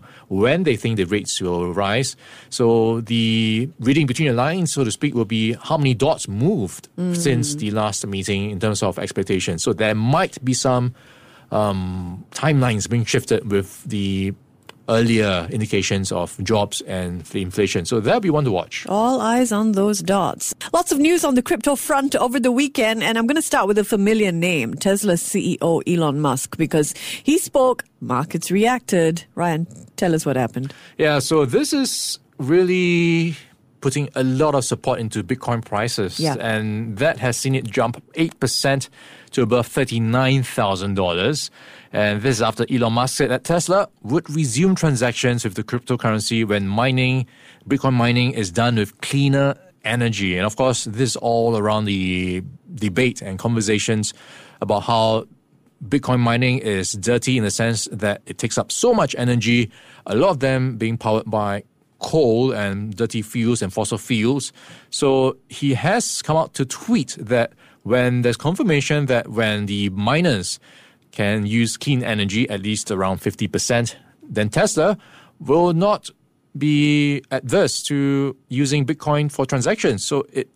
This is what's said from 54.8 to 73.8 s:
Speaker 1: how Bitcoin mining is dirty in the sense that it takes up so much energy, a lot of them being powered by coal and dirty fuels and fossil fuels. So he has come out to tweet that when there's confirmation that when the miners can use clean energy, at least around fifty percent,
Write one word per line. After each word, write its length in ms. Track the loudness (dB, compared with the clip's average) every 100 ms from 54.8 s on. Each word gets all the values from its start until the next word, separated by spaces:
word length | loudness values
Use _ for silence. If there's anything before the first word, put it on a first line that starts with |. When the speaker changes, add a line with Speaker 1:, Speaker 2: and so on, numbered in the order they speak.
Speaker 1:
how 420 | 2 2 4 2 -2 -18 _ _ _ _ -2
Bitcoin 340 | -2 0 2
mining 400 | 2 2 2 0
is 320 | 0 -2 -2
dirty 440 | -4 0 0 2 0
in 80 |
the 60 | 0
sense 380 | 0 0 -2 -4
that 300 | -4 -2 -2
it 140 | -8 -8
takes 180 | -4 -2
up 160 | -4
so 220 | 0 2
much 200 | 2 0 0
energy, 520 | 0 2 2 2 0 -6 -20 -20 -4
a 100 | 2
lot 140 | 2
of 100 | 2
them 380 | 0 0 -2 -2
being 180 | -4 -2
powered 340 | 0 0 0
by 320 | -2 -2 -4 -8 _ _ _
coal 500 | -2 2 4 4 2
and 420 | 0 -4 -4 -6
dirty 280 | -4 -4 -4
fuels 400 | -6 -2 0 0
and 100 | -2
fossil 240 | -2 -4 -4
fuels. 540 | -2 0 0 0 -4 -14 -20 -20 -12
So 460 | 0 2 4 2 -2 _
he 260 | -4 -2
has 460 | 0 2 0 -2 -6
come 140 | 0 0
out 160 | 0
to 100 | -4
tweet 520 | -6 -6 0 0 0 -8
that 340 | -2 0 0 _ -20 _
when 380 | 0 2 2 2
there's 140 | 0 0
confirmation 720 | -2 0 2 2 2 0 2
that 220 | 0 0
when 380 | -2 0 0 -2
the 220 | -2 -2
miners 720 | -2 0 2 2 0 -2 -10 -14 -20 -20 _ _
can 340 | -4 0 0 0
use 300 | 0 0 -2
clean 260 | -2 0
energy, 460 | 0 -2 -2 0 -2
at 120 | -2
least 280 | -4 -4 -4
around 280 | -2 0 0
fifty 300 | -4 -4 -4
percent, 480 | -2 0 0